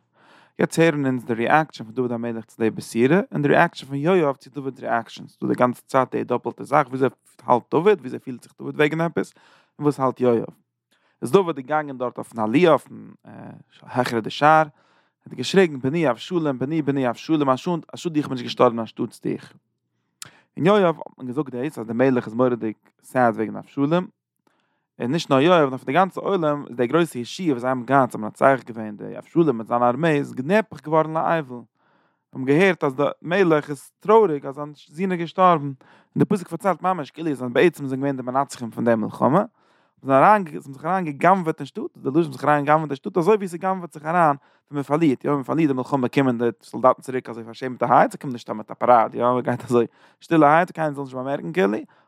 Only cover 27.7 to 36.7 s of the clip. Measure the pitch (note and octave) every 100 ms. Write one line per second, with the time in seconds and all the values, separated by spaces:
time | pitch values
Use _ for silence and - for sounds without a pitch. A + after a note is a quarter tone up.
27.7 | B2+ A#2 C#3 G2+ A2 G#2+ - C3 C3 -
28.7 | A2+ G#2+ G#2 G#2+ G#2 - D#3+ D#3+ A2+ A2
29.7 | A#2+ B2 B2 E3 D3 C3 A#2+ C3+ G#3+ -
30.7 | D3+ D#3 D#3 D#3 D#3+ E3 E3 C3 B2 A#2
31.7 | _ _ _ _ _ _ C3+ C3 D3 F#3+
32.7 | E3+ D3 B2+ C#3+ - D#3 F#3 F3 D3+ C#3+
33.7 | C#3+ - _ E3+ A3+ G3 C#3+ C#3+ C3+ D3
34.7 | C#3+ _ D3 F#3+ F3+ E3 - F#3 D#3+ C#3+
35.7 | C3+ _ _ _ - - G3+ F3 E3 G3